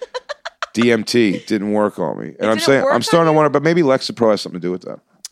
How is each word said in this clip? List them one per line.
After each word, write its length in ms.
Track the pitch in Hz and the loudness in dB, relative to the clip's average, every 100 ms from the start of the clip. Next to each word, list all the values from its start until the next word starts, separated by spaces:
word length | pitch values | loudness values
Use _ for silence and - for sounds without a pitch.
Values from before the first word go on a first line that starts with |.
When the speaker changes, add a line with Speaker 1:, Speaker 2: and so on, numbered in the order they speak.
| - 508 - - | -10 -12 -12 -14
Speaker 1:
<laughs> 340 | - - - | -14 -14 -8
Speaker 2:
D 180 | - 120 | 0 2
M 120 | 117 104 | 2 0
T 340 | 123 107 87 - | 2 2 0 -2
didn't 260 | 107 104 | -4 -2
work 260 | 104 104 98 | 0 -2 -2
on 200 | 82 50 | -6 -6
me, 100 | 60 | -12
and 80 | - | -6
Speaker 1:
It 60 | 107 | -2
Speaker 2:
I'm 100 | 110 | 0
Speaker 1:
didn't 60 | |
Speaker 2:
saying, 200 | 139 135 - | 2 2 2
Speaker 1:
work 80 | 120 | 0
Speaker 2:
I'm 80 | |
starting 260 | 117 170 165 | 2 2 4
Speaker 1:
on 40 | |
Speaker 2:
to 0 | |
Speaker 1:
you? 40 | 156 | 4
Speaker 2:
wonder, 120 | 151 | 2
but 120 | 139 | 2
maybe 180 | 151 170 | 0 2
Lexapro 480 | 151 131 - 110 113 | 2 2 -2 0 2
has 100 | 101 | 2
something 180 | - 90 | -2 -8
to 60 | 87 | -6
do 40 | |
with 120 | 90 | -6
that. 180 | - - _ _ - | -10 -16 _ _ -18